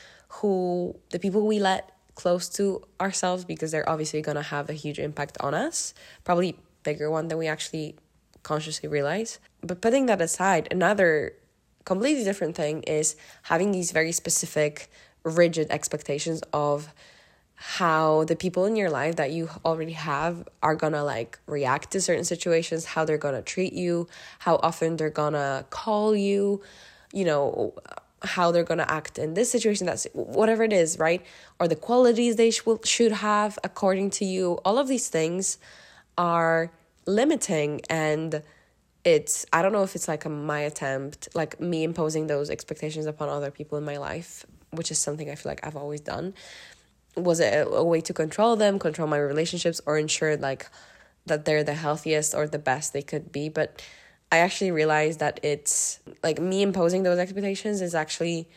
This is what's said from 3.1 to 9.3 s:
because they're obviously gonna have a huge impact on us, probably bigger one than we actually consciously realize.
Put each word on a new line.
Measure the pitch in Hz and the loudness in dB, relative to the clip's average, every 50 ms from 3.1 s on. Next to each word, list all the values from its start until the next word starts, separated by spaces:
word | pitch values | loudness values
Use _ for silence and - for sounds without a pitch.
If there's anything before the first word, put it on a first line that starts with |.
| 190 - - 180 180 185 180 | -2 -2 0 0 -2 -2 -4
because | 175 160 - 160 156 156 | -8 -8 -6 -6 -4 -2
they're | 156 - - | -2 0 0
obviously | 160 156 156 156 - 151 156 | 0 -2 -2 -2 -4 -4 -2
gonna | 151 147 147 | -2 -4 -4
have | 147 - 151 147 143 147 | -4 -4 -4 -6 -6 -6
a | 156 | -8
huge | 151 143 147 147 - | -8 -8 -8 -6 -4
impact | 151 151 151 - 143 139 - - | -6 -6 -4 -6 -8 -8 -6 -6
on | - 139 143 | -4 -2 -2
us, | 170 247 320 - - - - - - - - - - _ | -2 -2 -2 -4 -6 -6 -8 -10 -14 -20 -20 -20 -8 _
probably | - 180 175 185 175 151 - _ _ _ _ - | 0 2 2 2 0 -2 -8 _ _ _ _ -6
bigger | 151 151 156 147 151 | -4 -4 -2 -2 -2
one | 160 160 160 165 | -2 -2 -2 -2
than | 160 | -4
we | 165 165 | -4 -2
actually | 156 156 156 - - - 160 151 - - - _ _ _ _ _ _ _ _ - | -4 -4 -4 -6 -8 -8 -8 -8 -8 -12 -16 _ _ _ _ _ _ _ _ -8
consciously | - 151 151 156 156 151 - - 151 | -4 -4 -4 -4 -6 -8 -8 -6 -4
realize. | 147 147 139 143 170 202 226 226 | -2 -2 0 0 -2 -2 -4 -6